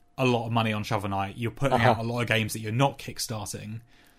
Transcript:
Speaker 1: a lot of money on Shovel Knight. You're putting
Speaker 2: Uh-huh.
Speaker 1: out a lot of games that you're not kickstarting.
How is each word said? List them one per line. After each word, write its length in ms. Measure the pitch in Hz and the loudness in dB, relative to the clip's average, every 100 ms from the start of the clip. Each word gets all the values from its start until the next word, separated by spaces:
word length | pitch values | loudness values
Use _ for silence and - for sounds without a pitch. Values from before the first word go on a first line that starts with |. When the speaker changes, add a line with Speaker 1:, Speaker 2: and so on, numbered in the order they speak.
| _ - | _ 0
Speaker 1:
a 60 | 127 | 2
lot 200 | 120 113 | 2 2
of 60 | |
money 200 | 117 113 | 2 2
on 120 | 107 | 0
Shovel 260 | 104 110 101 | -2 -2 -2
Knight. 260 | 98 98 101 | -2 -4 -4
You're 140 | 113 | -6
putting 240 | - 135 | 0 2
Speaker 2:
Uh-huh. 160 | 127 117 | 4 6
Speaker 1:
out 80 | 110 | 4
a 40 | |
lot 180 | 113 120 | 0 -2
of 80 | 117 | 0
games 240 | 113 107 | 0 0
that 80 | 113 | -4
you're 100 | 110 | -4
not 260 | 113 139 - | 2 2 0
kickstarting. 840 | - 120 - 110 101 107 101 113 - - _ | -10 -8 -6 -6 -8 -10 -10 -12 -14 -20 _